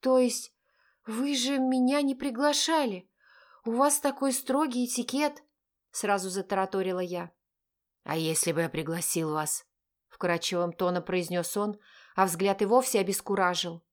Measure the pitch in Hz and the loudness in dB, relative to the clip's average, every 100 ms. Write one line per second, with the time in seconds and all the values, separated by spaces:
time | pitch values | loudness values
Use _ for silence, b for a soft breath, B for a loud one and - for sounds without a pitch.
0 | 262 254 247 - - _ _ _ _ _ | 6 6 4 0 -10 _ _ _ _ _
1 | - 220 277 277 247 277 262 262 254 285 | -10 -4 -2 0 0 0 0 2 2 2
2 | 277 262 277 233 294 285 - 320 269 185 | 0 -2 -4 0 2 2 2 2 0 -4
3 | - b b b b b - 233 285 285 | -10 b b b b b -4 2 2 2
4 | 285 269 269 247 - 269 311 240 247 - | -2 0 0 0 0 0 2 0 -2 -2
5 | 240 - 294 294 _ _ _ _ _ - | -4 0 -2 -2 _ _ _ _ _ -6
6 | 202 202 185 185 190 196 190 190 185 180 | 0 0 0 -6 -2 -2 0 0 -2 -2
7 | 180 175 170 _ _ _ _ _ _ _ | -4 -6 -8 _ _ _ _ _ _ _
8 | - 156 160 160 - 156 165 160 156 170 | -6 -2 0 0 0 0 0 -2 -4 -4
9 | 170 180 160 151 151 - - _ _ _ | -2 -2 0 -2 -2 -4 -8 _ _ _
10 | _ - 180 170 - 175 175 170 180 180 | _ -6 -2 0 0 -2 -2 0 0 0
11 | 175 180 165 180 170 - 208 208 B B | -2 -4 -2 -4 -2 -2 -4 -6 B B
12 | B B 190 170 196 196 202 240 254 214 | B B 0 2 0 2 4 4 4 0
13 | 190 196 - 196 180 175 180 170 _ | 0 -2 -2 0 2 0 -4 -8 _